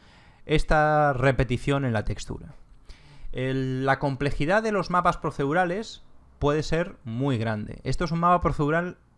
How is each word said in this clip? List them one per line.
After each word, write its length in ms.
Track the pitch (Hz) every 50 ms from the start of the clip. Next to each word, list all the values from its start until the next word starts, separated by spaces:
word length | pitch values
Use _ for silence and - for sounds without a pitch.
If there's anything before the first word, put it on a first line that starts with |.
| - - - - - - - _ -
esta 680 | - 151 151 - - 160 151 151 151 151 151 151 143 135
repetición 680 | 120 127 139 127 131 131 110 123 123 - 143 139 139 139
en 80 | 123 113
la 120 | 104 -
textura. 500 | - 104 - - - - - - - - - - - - - - - - - - - - - - - -
El, 520 | 123 127 131 131 135 131 131 127 131 135
la 140 | 135 131 -
complejidad 640 | 156 139 135 123 143 139 - - 143 156 190 220 220
de 80 | 220
los 200 | 208 196 160 160
mapas 280 | 180 180 175 175 165 -
procedurales 880 | - 156 - - 143 139 156 180 185 170 175 214 226 - - - - - - - - - - -
puede 240 | 139 143 147 156 147
ser 340 | - 160 165 180 196 - - -
muy 360 | 117 113 123 135 143 131 107
grande. 420 | 110 113 110 107 107 - - - -
Esto 220 | 131 131 - 180
es 80 | 151 165
un 80 | 165
mapa 200 | 170 175 180 175
procedural 580 | - 160 - - 147 143 156 170 175 180 175 - _ _ _